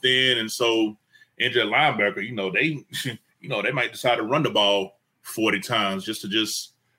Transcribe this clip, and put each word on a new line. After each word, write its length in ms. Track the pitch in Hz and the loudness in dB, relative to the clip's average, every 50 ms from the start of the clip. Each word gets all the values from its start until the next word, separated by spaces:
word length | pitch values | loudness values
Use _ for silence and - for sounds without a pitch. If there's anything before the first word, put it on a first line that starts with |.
thin 360 | - 127 127 127 131 131 123 | 0 2 4 4 4 4 2
and 140 | 117 110 110 | 2 -2 -4
so 460 | - - 120 117 113 113 110 107 107 _ _ _ _ - - _ _ | -2 0 0 2 4 2 2 0 -2 _ _ _ _ -20 -20 _ _
injured 300 | - 117 123 107 123 110 | -2 -2 0 2 2 0
linebacker, 580 | 104 113 135 156 147 123 110 101 101 98 101 101 | 2 2 2 2 2 2 2 0 0 -2 -2 -6
you 80 | 117 123 | -6 -4
know, 160 | 104 95 95 | -4 -4 -2
they, 280 | 90 107 139 160 151 131 - - - - - | 0 0 0 0 -2 -6 -8 -10 -8 -8 -6
<laughs> 360 | 131 113 - _ _ _ _ | -8 -8 -10 _ _ _ _
you 80 | - 139 | -10 -6
know, 120 | 127 104 | -4 -2
they 100 | 98 123 | -2 -2
might 200 | 127 131 120 117 | 0 -2 -2 -4
decide 240 | - - - 127 117 | -4 -2 0 2 2
to 80 | 113 110 | 2 2
run 200 | 107 135 156 143 | 0 0 2 2
the 60 | 110 | 2
ball 500 | 107 107 104 101 101 98 95 95 - _ _ _ _ _ | 2 4 4 4 4 2 0 -4 -10 _ _ _ _ _
forty 380 | - - - 113 110 110 101 98 | -16 -8 -4 0 0 2 2 0
times 440 | - - 120 110 104 98 98 98 92 | -2 -2 0 0 0 0 -2 -4 -6
just 160 | 110 107 - | -6 -8 -8
to 60 | - | -6
just 460 | 98 104 110 110 104 - - - - _ _ _ _ _ | -2 0 0 0 0 -4 -8 -8 -12 _ _ _ _ _